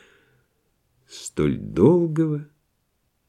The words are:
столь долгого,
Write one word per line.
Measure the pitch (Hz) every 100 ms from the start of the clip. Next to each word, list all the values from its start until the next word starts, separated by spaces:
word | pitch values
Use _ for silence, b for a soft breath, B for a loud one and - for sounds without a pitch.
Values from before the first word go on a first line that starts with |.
| _ _ _ _ _ _ _ _ _ _ _
столь | - - - 76 55
долгого, | 50 53 117 175 170 156 160 147 151 _ _ _ _ _ _ _